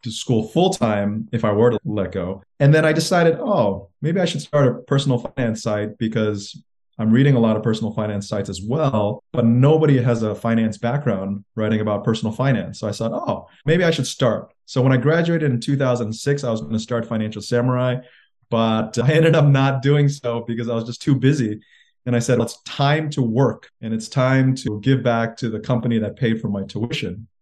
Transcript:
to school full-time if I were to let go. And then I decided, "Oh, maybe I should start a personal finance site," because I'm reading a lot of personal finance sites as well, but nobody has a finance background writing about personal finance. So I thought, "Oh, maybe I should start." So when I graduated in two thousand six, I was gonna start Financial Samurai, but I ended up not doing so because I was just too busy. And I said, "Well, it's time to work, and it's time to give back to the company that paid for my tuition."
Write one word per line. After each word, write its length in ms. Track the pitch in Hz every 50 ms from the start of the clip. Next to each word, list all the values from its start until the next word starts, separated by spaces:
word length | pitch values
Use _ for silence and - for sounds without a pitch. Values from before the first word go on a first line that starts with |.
| -
to 80 | 120
school 380 | 110 - - - 123 110 110 -
full-time 800 | - 160 185 190 190 - 120 110 104 101 101 104 104 110 110 -
if 140 | - 113 117
I 80 | 107 101
were 180 | 104 117 120
to 80 | 110 101 -
let 260 | - 104 104 95 87
go. 320 | - 95 87 90 95 - - _ _ -
And 160 | 143 143 151
then 100 | 156 156
I 80 | 156 156
decided, 440 | 165 165 - 190 175 170 165 156 -
"Oh, 520 | 294 240 202 160 110 101 92 92 - - _ _ 143
maybe 160 | 156 170 196
I 60 | 202
should 180 | 170 - 143 -
start 240 | - - 147 139
a 80 | 123 113
personal 440 | - - - 139 139 143 139 123 120
finance 440 | - - - - 123 113 107 110 -
site," 360 | 113 107 104 107 104 - -
because 600 | 113 110 110 113 110 107 104 101 101 - - - - _ _ _ _ _ _ -
I'm 120 | 113 110
reading 240 | 113 131 139 143 135
a 60 | 120
lot 160 | 113 113 110
of 60 | 107 107
personal 300 | 117 107 - 113 101 -
finance 340 | 113 107 107 104 101 101
sites 220 | - 107 101 98 101
as 140 | 95 87 98
well, 600 | 110 131 160 156 127 110 107 101 104 107 - - _
but 140 | - 160 120
nobody 540 | 117 117 123 135 143 160 156 156 147 139 127
has 220 | 113 123 117 107 110
a 120 | 107 104
finance 440 | - - 113 113 113 113 110 104 -
background 680 | - 117 131 143 143 123 101 95 95 98 101 101 - _ _
writing 260 | 113 107 107 110 107
about 240 | 107 107 104 101 -
personal 280 | 117 110 - - 107 107
finance. 460 | - 131 139 127 101 87 95 101 -
So 100 | 113 107
I 40 | 104
thought, 200 | - 113 113 113
"Oh, 360 | - - - - - - - _ _ _
maybe 180 | 147 165 180 180
I 60 | 165
should 160 | 160 - 127
start." 440 | - - - 135 117 101 - - - _ _ _
So 160 | - - 135
when 120 | 123 170 165
I 40 |
graduated 540 | - 120 147 160 170 165 170 170 160 156 143
in 100 | 123 113
two 160 | - 143 143
thousand 380 | 135 139 127 123 113 117 107 110
six, 280 | - - 143 143 143 135
I 80 | 120
was 120 | 110 110 -
gonna 160 | - 113 110
start 260 | - - 120 117 113
Financial 380 | - 117 110 107 107 - 104 101
Samurai, 540 | - 123 120 120 127 127 123 127 127 123 131 - - _ _ _ _ _ _ _ _
but 500 | 120 113 113 113 110 110 110 - - 120
I 140 | 117 139 156
ended 220 | 165 156 147 160
up 100 | 160 147
not 380 | 143 135 135 135 135 135 131 127
doing 260 | 139 147 147 143 143
so 340 | 143 - - 120 117 117 113
because 240 | - 113 117 117 117
I 40 | 117
was 100 | 113 110
just 180 | 123 117 - -
too 140 | 151 139
busy. 440 | 120 123 135 151 143 117 107 104 107 - _ _ _ _ _ _ _ _
And 100 | 123 120
I 40 | 120
said, 180 | 120 - 123 113
"Well, 80 | 113
it's 160 | - - - _
time 480 | - - - 139 143 147 160 156 147
to 100 | 147 147
work, 480 | 127 113 110 127 - - - - - - _ _ 113
and 100 | 110 113
it's 160 | 110 - -
time 460 | - 135 127 131 131 135 131 131 131 - -
to 180 | 110 107 104
give 220 | - 135 135 123 113
back 340 | 120 117 117 117 113 - -
to 120 | 120 113
the 100 | 107 107
company 380 | - - 127 117 113 120 117 113
that 180 | 107 101 104
paid 240 | - 131 110 113 110
for 80 | - 101
my 140 | 101 98 95
tuition." 640 | - - 101 113 120 - - 107 92 90 107 110 - _ _